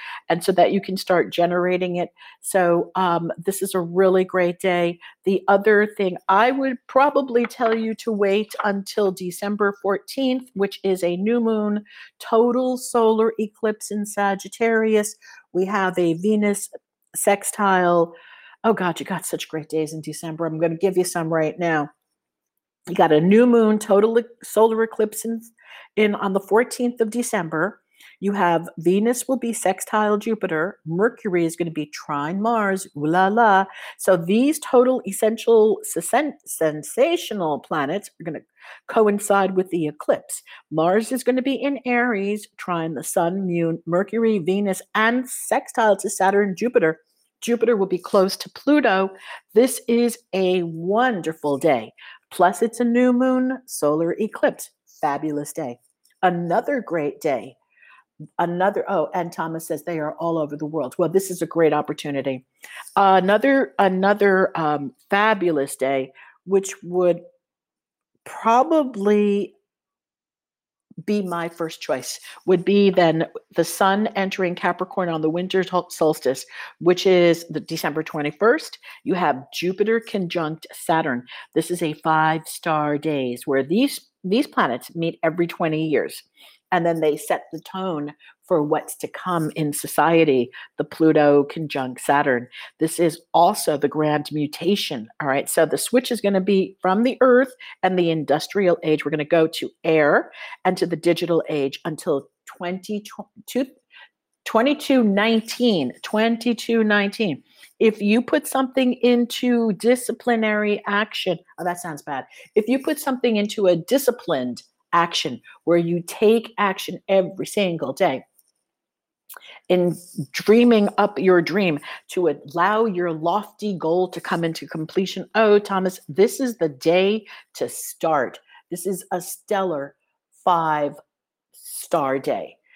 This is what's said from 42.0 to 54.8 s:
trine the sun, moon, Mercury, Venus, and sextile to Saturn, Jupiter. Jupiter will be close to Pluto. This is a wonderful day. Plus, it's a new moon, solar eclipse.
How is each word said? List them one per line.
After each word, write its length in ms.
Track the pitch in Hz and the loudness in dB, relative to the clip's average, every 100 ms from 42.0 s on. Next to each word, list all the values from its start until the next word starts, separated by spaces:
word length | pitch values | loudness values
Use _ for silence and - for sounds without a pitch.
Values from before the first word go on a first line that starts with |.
| 247 202 196 208 - - | 0 -2 -2 -4 -8 -14
trine 360 | - 170 165 | -6 -4 -4
the 100 | 151 | -6
sun, 440 | - - 170 190 185 | -4 -2 0 -2 -2
moon, 340 | 170 165 165 - | -2 -2 -4 -2
Mercury, 540 | 175 196 220 226 208 | -2 0 0 0 0
Venus, 420 | 160 196 202 185 - 208 | 0 -2 -2 -4 -4 0
and 340 | 220 247 254 | 0 0 -4
sextile 680 | - - 220 - - 220 196 | -8 -4 -4 -4 0 2 2
to 120 | 208 | -2
Saturn, 460 | - 190 196 202 175 | 0 2 2 0 -2
Jupiter. 460 | 233 240 160 160 _ _ _ _ | 0 2 2 -2 _ _ _ _
Jupiter 360 | - 233 233 220 | -4 0 2 2
will 80 | 190 | 0
be 140 | 180 | -4
close 360 | - 202 190 - | 0 2 2 -2
to 120 | - | -12
Pluto. 640 | - - 294 247 190 196 190 - - _ | -6 2 2 4 2 0 -6 -20 -20 _
This 280 | 214 254 - - | 2 2 0 -2
is 300 | 233 240 - _ | 0 0 -2 _
a 300 | 190 185 185 | -2 0 0
wonderful 920 | 170 160 175 214 254 202 160 160 147 139 | -2 -6 -2 0 0 0 -6 -4 -2 0
day. 360 | 165 123 110 - - - _ | 2 2 -2 -16 -20 -20 _
Plus, 320 | - 180 - | 2 2 2
it's 200 | 233 233 | -2 0
a 20 | |
new 300 | 240 240 254 | 0 2 4
moon, 460 | 247 262 254 254 262 - | 2 2 0 -2 -6 -10
solar 460 | - 147 151 170 - | -4 0 0 0 -2
eclipse. 520 | 214 - 285 - - _ | -4 -2 -2 -2 -12 _